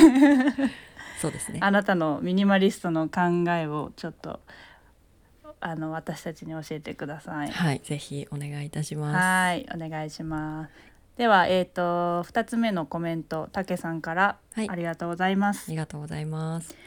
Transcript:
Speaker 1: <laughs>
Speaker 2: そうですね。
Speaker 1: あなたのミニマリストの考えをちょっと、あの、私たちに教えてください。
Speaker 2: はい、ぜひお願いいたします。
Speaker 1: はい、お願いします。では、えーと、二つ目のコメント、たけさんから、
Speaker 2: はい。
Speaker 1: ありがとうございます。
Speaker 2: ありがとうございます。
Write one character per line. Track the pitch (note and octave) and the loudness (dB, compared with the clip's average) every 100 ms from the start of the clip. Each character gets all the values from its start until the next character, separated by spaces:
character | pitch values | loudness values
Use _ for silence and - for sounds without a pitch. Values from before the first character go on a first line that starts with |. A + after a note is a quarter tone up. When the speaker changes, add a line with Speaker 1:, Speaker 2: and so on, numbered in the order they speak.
| D4+ C4 C#4+ C#4 C4+ | 12 10 8 8 4
Speaker 1:
<laughs> | C4+ C4+ - - - - - | 2 -2 -2 -20 -18 -16 -6
Speaker 2:
そ | D#3+ | -6
う | |
で | D3 | -4
す | - | -8
ね。 | D3+ | 0
Speaker 1:
あ | G3 | 4
な | G3+ | 4
た | G3+ F3+ | 4 2
の | D#3 C#3 | 2 0
ミ | F3 | 0
ニ | F#3+ | 2
マ | G3+ G3 | 4 6
リ | G3 | 4
ス | - | 2
ト | F3+ | -2
の | D#3+ D#3 | 0 0
考 | F#3+ F3 F3 E3+ | 2 2 2 2
え | E3+ D3+ | 0 -2
を | D3+ C#3 - | -4 -6 -10
ち | |
ょ | E3 | -12
っ | |
と、 | - D#3+ - - - - - _ _ _ _ _ _ D4+ - | -12 -14 -14 -16 -20 -20 -20 _ _ _ _ _ _ -20 -12
あ | F3+ | -8
の、 | D#3+ D#3 | -6 -6
私 | D#3+ E3+ D#3 | -8 -8 -10
た | E3+ | -10
ち | D#3+ D#3+ | -12 -12
に | |
教 | D#3+ D3+ D#3 | -12 -10 -10
え | |
て | D3+ | -10
く | - D3 | -12 -10
だ | D3+ | -12
さ | - D3+ | -10 -8
い。 | D3 | -6
Speaker 2:
は | - E3 | -2 -2
い、 | C3+ | -2
ぜ | - D3 | -4 -8
ひ | - C#3+ - | -8 -12 -10
お | C#3+ | -10
願 | D3 D3 | -8 -8
い | D3 | -8
い | |
た | D3+ | -8
し | D3+ | -6
ま | D3+ D3 | -6 -2
す。 | F3+ | 0
Speaker 1:
は | F#3 F#3 F3+ | 2 2 2
い、 | F3 - | -2 -6
お | E3+ D#3+ | -10 -8
願 | D#3 D#3 | -8 -8
い | |
し | - | -10
ま | D#3+ D#3 D#3 D#3 D#3 | -8 -6 -6 -8 -12
す。 | - - - _ - | -16 -20 -20 _ -2
で | A#3 | 4
は、 | F#3+ F3 | 6 6
え | F#3 | 2
ー | |
と、 | F3+ - F3 F3 F3 F3 | 0 -2 0 0 0 -2
二 | F3 A#3 | -2 -4
つ | A3+ A#3 | -2 -2
目 | A3+ | 0
の | F3+ D3+ | -2 -4
コ | E3+ | -4
メ | E3+ E3 | -4 -6
ン | |
ト、 | D#3 D#3+ - | -6 -8 -6
た | G3 | -6
け | F3+ F3+ | -4 -4
さ | E3 | -4
ん | E3 | -6
か | E3 | -4
ら、 | E3+ G3 - _ | 0 0 0 _
Speaker 2:
は | A3 | -6
い。 | G#3+ | -6
Speaker 1:
あ | F3 | -4
り | |
が | E3+ | -4
と | E3 E3+ | -4 -6
う | |
ご | E3+ | 0
ざ | F#3 | 0
い | |
ま | G3 G3+ | 2 2
す。 | F#3+ - | -2 -6
Speaker 2:
あ | |
り | D#3+ | -6
が | D3+ | -6
と | D3 | -8
う | |
ご | D3 | -10
ざ | D3+ | -8
い | |
ま | D#3 D#3 D#3+ E3 | -6 -6 -4 -6
す。 | - - | -10 -20